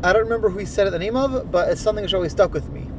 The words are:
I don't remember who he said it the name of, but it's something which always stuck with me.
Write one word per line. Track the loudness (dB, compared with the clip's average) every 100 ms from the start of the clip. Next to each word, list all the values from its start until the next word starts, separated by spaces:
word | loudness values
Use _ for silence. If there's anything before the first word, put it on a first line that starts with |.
I | 4
don't | 4
remember | 4 2 0
who | 0
he | -6
said | 0 0
it |
the | 0
name | -2 0
of, | 0 -2 -2
but | 0 0
it's | 0
something | 0 -2
which | -2 -2
always | -2
stuck | 2 2
with | 2 -6
me. | -10 -10